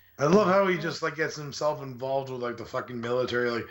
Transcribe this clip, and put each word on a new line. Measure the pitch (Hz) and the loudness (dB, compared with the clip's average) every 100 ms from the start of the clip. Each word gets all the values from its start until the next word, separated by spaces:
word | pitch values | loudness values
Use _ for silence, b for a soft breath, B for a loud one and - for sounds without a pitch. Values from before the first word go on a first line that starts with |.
| b b | b b
I | |
love | 143 202 185 | 6 6 6
how | 190 196 | 6 4
he | 175 | 2
just, | 160 139 | -2 -4
like, | 160 | -6
gets | 147 151 151 | -2 -4 -4
himself | 143 - 151 143 | -10 -2 -2 -2
involved | 135 120 131 135 131 | -8 -8 -2 -2 -2
with, | 127 | -6
like, | 120 113 | -6 -8
the | |
fucking | 117 131 127 120 | -8 -8 -6 -8
military. | 117 127 120 123 120 | -2 0 0 0 0
Like, | 117 - | -2 -6